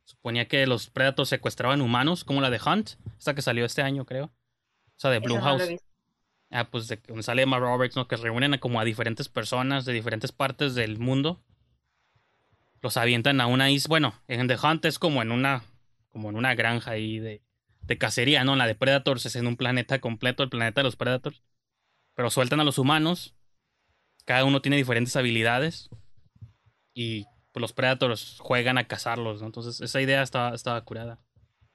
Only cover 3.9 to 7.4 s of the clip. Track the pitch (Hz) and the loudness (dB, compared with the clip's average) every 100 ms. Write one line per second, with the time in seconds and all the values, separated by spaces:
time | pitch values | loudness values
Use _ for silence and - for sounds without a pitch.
3.9 | 139 127 131 147 _ _ _ _ _ _ | -4 -6 -8 -8 _ _ _ _ _ _
4.9 | - 139 120 120 117 139 139 180 175 - | -4 0 2 2 0 2 2 0 -6 -14
5.9 | _ _ _ _ _ _ 123 120 120 113 | _ _ _ _ _ _ -6 -4 -6 -6
6.9 | 117 - 113 110 123 | -10 -10 -8 -2 2